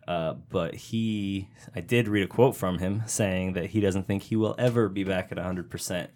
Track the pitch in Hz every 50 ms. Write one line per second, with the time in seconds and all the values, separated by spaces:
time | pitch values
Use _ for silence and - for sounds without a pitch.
0 | _ - 87 82 82 78 65 62 - - - 92 85 80 - - - - - 113
1 | 113 113 107 104 101 98 98 98 98 - - - - - - - 85 - 117 120
2 | 120 104 104 104 95 87 - - 123 135 - - - 92 92 87 92 92 101 110
3 | 113 - - - 110 98 92 92 92 95 92 92 85 87 90 110 101 98 92 98
4 | 90 - 101 98 - - 113 110 110 104 - - 120 127 117 120 113 98 95 101
5 | 95 95 95 90 92 - 95 90 87 92 92 90 82 - - - - - 95 87
6 | - - -